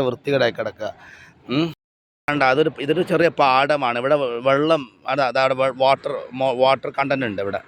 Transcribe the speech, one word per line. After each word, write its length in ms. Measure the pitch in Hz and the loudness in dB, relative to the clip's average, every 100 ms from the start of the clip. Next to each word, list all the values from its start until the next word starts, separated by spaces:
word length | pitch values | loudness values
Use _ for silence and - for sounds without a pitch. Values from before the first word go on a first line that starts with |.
| 131 | 2
വൃത്തികേടായി 480 | 120 - 139 135 139 | -2 -2 0 0 -2
കിടക്കുക. 320 | 107 - 107 - - - - _ - | -8 -8 -12 -12 -20 -20 -20 _ -4
ഉം. 120 | 135 165 151 _ _ _ _ - | -2 -2 -6 _ _ _ _ -6
കണ്ട, 140 | 147 135 | 0 2
അതൊരു, 180 | 131 156 - | 2 0 -2
ഇതൊരു 180 | 139 156 175 | -2 -2 0
ചെറിയ 180 | 165 165 143 | 2 0 2
പാടമാണ്. 560 | 143 131 139 151 127 120 | 2 4 2 0 0 -2
ഇവിടെ 140 | 131 147 | 0 0
വെ-, 160 | 131 120 131 | 0 -2 0
വെള്ളം, 360 | 135 156 160 120 95 73 | 2 2 0 -2 _ -6
അതാ, 140 | 139 131 | -2 0
അതാണ് 240 | 123 131 131 | 2 0 2
വെ-, 140 | 135 127 | -2 2
വാട്ടർ, 320 | 135 135 - 127 - 127 | 2 2 -2 -8 -8 -4
മോ-, 140 | 135 123 | -4 2
വാട്ടർ 280 | 131 135 147 - | 2 2 -2 -4
കണ്ടന്റ് 300 | 139 139 123 | -2 -2 -2
ഉണ്ട് 120 | 98 101 | -4 -6
ഇവിടെ. 140 | 95 | -6